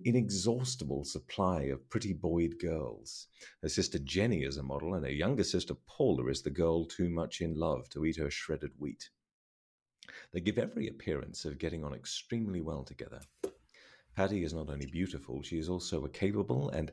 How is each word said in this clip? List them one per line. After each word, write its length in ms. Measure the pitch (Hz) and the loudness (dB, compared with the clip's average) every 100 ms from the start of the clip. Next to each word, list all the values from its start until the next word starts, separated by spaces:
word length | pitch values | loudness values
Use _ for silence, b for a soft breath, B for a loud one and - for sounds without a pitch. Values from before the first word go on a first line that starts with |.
| 123 | 6
inexhaustible 960 | 120 101 98 104 120 127 - 71 69 | 4 4 2 2 2 0 -2 -2 -2
supply 600 | 71 85 - - 92 87 | -2 -6 -6 2 2 4
of 260 | 69 65 - | 2 -2 -2
pretty 240 | - 101 | -2 0
boyed 460 | 82 85 85 85 82 | 0 2 4 2 2
girls. 640 | 87 80 64 52 - - - B B B | -2 0 -2 -6 -12 -12 -14 B B B
Her 60 | - | -2
sister 280 | - 92 82 | 0 2 0
Jenny 460 | 71 90 113 92 | 0 2 4 4
is 140 | 67 69 | 0 -2
a 60 | |
model, 300 | 67 71 80 | -2 -2 -2
and 100 | 92 | -2
her 80 | 67 | 0
younger 320 | 71 87 - | 0 2 2
sister 300 | 98 90 - - _ | 4 2 0 -6 _
Paula 400 | - 131 71 62 | 2 4 6 4
is 160 | 67 | 0
the 80 | - | -2
girl 340 | 71 82 82 82 | 2 4 4 2
too 240 | - 87 | 0 2
much 320 | 85 78 - | 2 -2 -2
in 140 | 82 76 | -2 0
love 340 | 80 67 - | 2 0 -2
to 160 | 73 78 | 0 0
eat 120 | 80 | 2
her 120 | 73 | -2
shredded 440 | - - 76 71 - | -2 -2 -2 -4 -6
wheat. 320 | 71 - - _ _ _ _ _ _ _ _ _ - B B | -6 -6 -14 _ _ _ _ _ _ _ _ _ -20 B B
They 100 | 87 | 0
give 180 | 90 - | 2 2
every 280 | - 233 - | 0 -2 -4
appearance 560 | - - 73 - - | -4 -2 -2 -2 -6
of 140 | 78 73 | -6 -2
getting 260 | 80 82 | -4 -2
on 120 | 73 67 | -4 -6
extremely 640 | - - - 117 107 90 | -8 -8 -4 -2 0 -2
well 220 | 80 73 | -2 -4
together. 380 | 65 - - - - _ - - _ B B B B - | -6 -10 -12 -12 -18 _ -8 -8 _ B B B B 0
Patty 280 | 98 101 | 2 2
is 100 | 82 | 0
not 160 | 80 76 | -2 -4
only 160 | 71 67 | -4 -4
beautiful, 560 | 78 95 - - 67 | -2 -2 -2 -8 -8
she 160 | 65 82 | -4 -4
is 120 | 82 | -2
also 360 | 90 - 82 69 | -2 -2 -2 -4
a 40 | |
capable 600 | - 98 104 92 64 71 | 0 0 2 2 2 0
and 220 | 69 82 | -2 -4